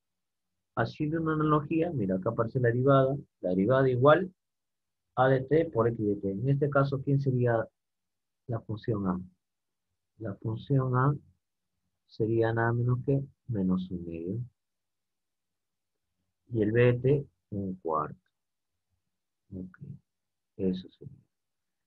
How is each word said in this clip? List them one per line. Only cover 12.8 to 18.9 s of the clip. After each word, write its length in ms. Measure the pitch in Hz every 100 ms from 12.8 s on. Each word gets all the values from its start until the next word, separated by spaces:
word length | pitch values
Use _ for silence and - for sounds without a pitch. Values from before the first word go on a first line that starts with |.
| 123 123 143
que 160 | 139 139 _ -
menos 440 | 107 92 92 92
un 140 | 90
medio. 360 | 85 82 85 113 120 _ _ _ _ _ _ _ _ _ _ _ _ _ _ _ _ _ _ _ _
Y 140 | 117
el 100 | 104
B 200 | 117 123
de 60 | 123
T, 280 | 131 143 - _ _
un 260 | 101 95 92
cuarto. 420 | 82 78 76 - _ _ _ _ _ _ _